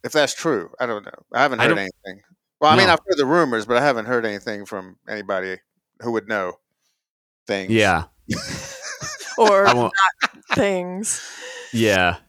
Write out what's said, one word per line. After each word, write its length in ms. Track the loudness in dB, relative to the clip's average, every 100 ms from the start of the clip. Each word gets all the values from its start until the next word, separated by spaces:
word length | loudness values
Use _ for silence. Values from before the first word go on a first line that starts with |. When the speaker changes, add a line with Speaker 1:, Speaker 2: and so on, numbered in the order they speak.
Speaker 1:
If 100 | -2
that's 220 | 0 0
true, 360 | -2 -4 -4 -6 -8
I 60 |
don't 200 | -6 -6 -10
know. 160 | -20 _
I 80 | 0
haven't 200 | 0 2
Speaker 2:
I 40 |
Speaker 1:
heard 40 | 0
Speaker 2:
don't 80 | 0
Speaker 1:
anything. 440 | -4 -10 -18 -18 _ _ _ _
Well, 100 | 6
I 60 | 6
mean, 120 | 6
Speaker 2:
No. 40 |
Speaker 1:
I've 60 | 4 2
heard 100 | 0
the 80 |
rumors, 400 | 2 2 2 0
but 140 | 2 2
I 20 |
haven't 240 | 2 0
heard 220 | -2 -2 -2
anything 400 | -6 -8 -10 -10
from 300 | -10 -12 -18 -12
anybody 480 | -10 -4 -4 -4 -8 _ _ _ _
who 100 | -4
would 160 | -4 -2
know 300 | -4 -4 -8 _ _ _ _ _ _ _ _ -6
things. 240 | -4 0
Speaker 2:
Yeah. 340 | 2 4 2 -2 _ -10
Speaker 1:
<laughs> 60 | -10 -8 -12 -12 -14 -14 -12 -12 -12 -12 2
Speaker 3:
Or 300 | 4 6 4
Speaker 2:
I 80 |
won't 180 | 4 2 2 0 0
Speaker 3:
not 220 | -6 -6 _
things. 680 | 0 0 0 -4 -8 -6 -6 -10 -16 -16 -16 -8
Speaker 2:
Yeah. 460 | 0 2 4 2 0